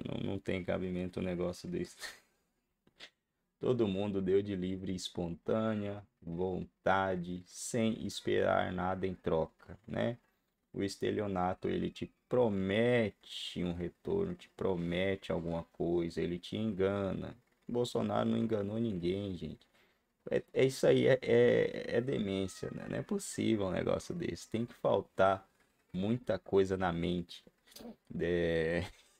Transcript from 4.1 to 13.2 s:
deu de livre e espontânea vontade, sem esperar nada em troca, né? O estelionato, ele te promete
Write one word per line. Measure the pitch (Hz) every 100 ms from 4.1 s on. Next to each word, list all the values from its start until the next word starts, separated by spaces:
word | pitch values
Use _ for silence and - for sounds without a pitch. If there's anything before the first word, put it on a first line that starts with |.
| 95
deu | 92 98
de | 104 95
livre | 92 92 95
e | 92
espontânea | - - 85 85 - 113 110 107 101 101 - _
vontade, | 85 85 92 90 87 _ 95 95 95 90 87 90 -
sem | - - 120 113 - 98
esperar | - - 101 95 95 95
nada | 90 90 95 95
em |
troca, | 90 - 80 78 _ - - -
né? | 90 113 120 _ _ _ _ _
O | 95
estelionato, | 98 - 104 104 101 92 90 95 95
ele | 90 90
te | - - _ -
promete | 123 117 98 95 104 120 120 104 -